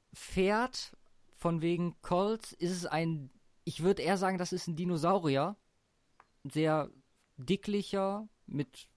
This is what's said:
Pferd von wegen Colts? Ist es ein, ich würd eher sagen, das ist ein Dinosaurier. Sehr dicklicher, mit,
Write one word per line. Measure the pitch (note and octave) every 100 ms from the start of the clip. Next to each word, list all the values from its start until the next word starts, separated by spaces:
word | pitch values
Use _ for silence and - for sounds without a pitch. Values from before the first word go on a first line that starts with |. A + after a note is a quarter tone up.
| _
Pferd | - - F#3+ F#3+ G#3+ B3+ - - - - _ _
von | - F3 E3
wegen | E3+ E3+ F3 -
Colts? | - F3+ G3+ A3+ -
Ist | - F3
es | F3+ E3
ein, | D3+ E3 D#3 C3 - _ _
ich | - -
würd | F3 G3
eher | D3+ F#3+
sagen, | F#3+ F#3
das | F3
ist | F3+ -
ein | D#3+
Dinosaurier. | F3+ E3 E3+ G3 D#3+ C3+ E3+ G#3 _ _ _ _ _ _ _ _
Sehr | C#3 D3+ D#3 D#3 C#3 - _ _ _ -
dicklicher, | B2+ G3 - G3+ G3 G3 F#3+ G3+ A3 _ -
mit, | C#3 - - -